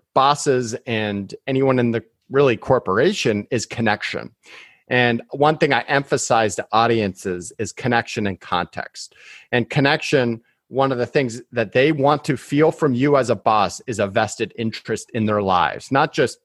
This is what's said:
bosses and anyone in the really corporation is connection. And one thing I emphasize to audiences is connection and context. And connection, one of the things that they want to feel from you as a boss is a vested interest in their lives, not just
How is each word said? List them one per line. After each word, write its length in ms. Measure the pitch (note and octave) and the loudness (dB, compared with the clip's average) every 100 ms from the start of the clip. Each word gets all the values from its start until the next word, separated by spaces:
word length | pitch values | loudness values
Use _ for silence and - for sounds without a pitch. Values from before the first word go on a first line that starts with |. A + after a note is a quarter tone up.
| _ | _
bosses 640 | - C3+ C#3+ - B2+ A#2+ A2+ - | 2 2 2 2 0 0 -8 -4
and 480 | A2+ G#2+ G2+ G2 - - | -4 -2 -4 -8 -10 -4
anyone 320 | C3 C3+ B2+ | 0 2 2
in 120 | A#2+ | 2
the 120 | A2+ - _ - | -2 -6 _ -4
really 280 | C3 C#3 A2 | 2 2 2
corporation 880 | - C3 - G2 D#3+ G3+ B2 G#2 G#2 | 2 0 2 2 2 2 0 0 -2
is 160 | B2 - | -4 -4
connection. 640 | - A2+ G#2 - D#2+ A#1 _ _ - - _ - | -2 0 0 -2 -8 -12 _ _ -20 -20 _ -2
And 340 | B2 B2 A#2 - | 2 2 0 -4
one 260 | C#3+ D3 D#3+ | 0 2 4
thing 160 | D3+ | 2
I 80 | A#2+ A#2 | 0 0
emphasize 680 | C#3 C#3 C#3 - A#2+ A2 - | -2 0 -2 0 2 2 -2
to 100 | - | -2
audiences 800 | G#2+ A#2 A#2 G2+ F#2 G2 F2+ E2+ - | 2 2 2 0 -4 -6 -8 -8 -10
is 140 | G#2 | -10
connection 560 | - C3 A#2+ G#2+ - G2+ | -6 -2 0 -2 -4 -4
and 120 | F2+ | -6
context. 760 | - F2+ F2 - - - - _ - - - | -4 -4 -4 -8 -12 -14 -20 _ -20 -20 -4
And 180 | B2 A2+ | -2 0
connection, 720 | - C#3 D3+ - C#3+ B2 A2+ _ _ _ | 0 2 0 0 0 0 -2 _ _ _
one 220 | B2 C3+ | -2 0
of 60 | B2 | 0
the 80 | A#2+ | -2
things 360 | D3+ C3 A#2 - | 0 -2 -6 -8
that 180 | A#2+ G#2+ | -4 -2
they 220 | B2 C#3+ | 2 2
want 320 | D#3 C#3 D3 - | 2 2 0 0
to 100 | C3 | -4
feel 380 | - C#3+ D#3 | -2 0 2
from 200 | - D#3 | 2 0
you 220 | B2 C#3+ C#3+ | 2 2 2
as 140 | A#2+ | 2
a 60 | A2 | 0
boss 440 | - G#2+ F#2+ - - | 2 2 0 -4 -10
is 120 | G#2+ | -4
a 80 | G2+ | -2
vested 460 | G#2 G#2+ - G#2+ - | 0 -2 -2 -8 -6
interest 520 | A2+ - - A2 - | -8 -8 -8 -8 -6
in 120 | A#2+ G#2+ | -4 0
their 160 | G#2 | 0
lives, 480 | G2 F2+ D#2 G1+ - | 2 2 0 -2 -2
not 220 | C3+ D3+ | 0 0
just 280 | - C3 - | 0 -2 -2